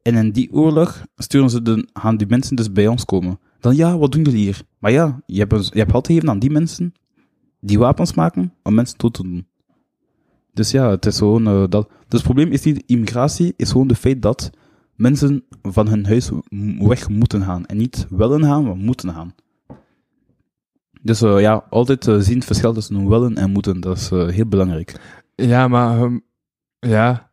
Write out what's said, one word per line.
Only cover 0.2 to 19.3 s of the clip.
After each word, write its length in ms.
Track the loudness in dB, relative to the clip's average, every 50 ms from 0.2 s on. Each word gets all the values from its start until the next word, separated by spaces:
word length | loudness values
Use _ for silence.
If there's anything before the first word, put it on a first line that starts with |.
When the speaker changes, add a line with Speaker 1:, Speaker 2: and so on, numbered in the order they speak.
| 2 0
Speaker 1:
die 200 | 0 -2 -4 0 0
oorlog 520 | 2 2 4 4 2 0 0 -2 -14 -20 -20 _
sturen 340 | _ -10 0 2 4 4 4
ze 120 | 2 0
de, 260 | 0 0 0 0 -2 _ _
gaan 240 | -4 -2 -2 0
die 100 | 0 0
mensen 280 | 0 0 -2 0 -2 -4
dus 160 | -4 -4 -2
bij 160 | 2 2 2
ons 180 | 2 2 -2 -4
komen. 340 | -2 -2 -2 -2 -2 -6 -8 _ _ _ _
Dan, 160 | 0 2 2
"Ja, 220 | 4 2 2 2
wat 140 | 2 0 0
doen 120 | 2 2 2
jullie 160 | 2 2 2 0
hier?" 180 | 0 -2 -6 -12 _ _ _
Maar 120 | 0 2
ja, 300 | 2 2 2 0 -2 -6 -12
je 140 | -6 -2 -2
hebt, 280 | 0 0 0 0 -2 -2 0
je 40 | 0
hebt 120 | 0 2
geld 160 | 2 0 2
gegeven 220 | 2 0 2 2 0
aan 100 | -2 0
die 120 | 0 0
mensen 420 | 2 0 0 -2 -4 -6 -8 -8 _ _ _ _ _ _ _ _ _ _ _ _ _ _
die 200 | -4 0 2 2
wapens 340 | 4 2 2 0 -2 -2 0
maken 400 | -2 -2 0 -2 -4 -6 -6 _ _ _
om 100 | 0 0
mensen 240 | 0 0 -2 -4
dood 160 | _ -4 -2 -2
te 100 | -4 -10
doen. 240 | -8 -8 -10 -12 _ _ _ _ _ _ _ _ _ _ _ _ _ _ _ _ _ _ _ _ _ _
Dus 180 | -4 -4 0
ja, 180 | 0 0 2 2
het 160 | 0 2 0
is 120 | -2 0
gewoon, 300 | 2 2 2 2 2 2
eh, 160 | 2 2 2 2 2
dat, 180 | 0 -2 -2 _
dus 60 | _ _ _
het 160 | _ -2 -2 0
probleem 280 | 2 2 2 2 2
is 120 | 0 0 0
niet 200 | 0 -2 -2 0
immigratie, 680 | 0 0 0 0 -2 -2 -2 -2 -2 0 0 -2 -2 -2
is 140 | -4 -4 0
gewoon 160 | 2 2 2
de 80 | 2 0
feit 260 | 0 0 -2 -2 0
dat 280 | 0 -2 -2 -2 -8 -14 _ _ _ _ _ _ _ _ _
mensen 480 | 0 2 2 2 2 2 0 0 -2 _ _ -20 -12
van 260 | _ -4 0 0 2
hun 180 | 2 0 0 2
huis 240 | 2 0 0 0 -2 -8 -8 -10 _
m-, 380 | -10 -6 -6 -6 -4 -2 -2
weg 220 | -2 -2 -4 -4 -4
moeten 320 | 0 0 0 0 0 -4 -4
gaan. 220 | -4 -6 -8 -8
En 120 | -8 -4
niet 300 | -4 -4 -4 -4 -8 -10 -6
willen 340 | -2 -2 0 0 2 2 2
gaan, 200 | 2 2 0 -2
maar 120 | -2 -4
moeten 360 | -4 -4 -4 -4 -4 -6 -12 -10
gaan. 200 | -12 -14 -16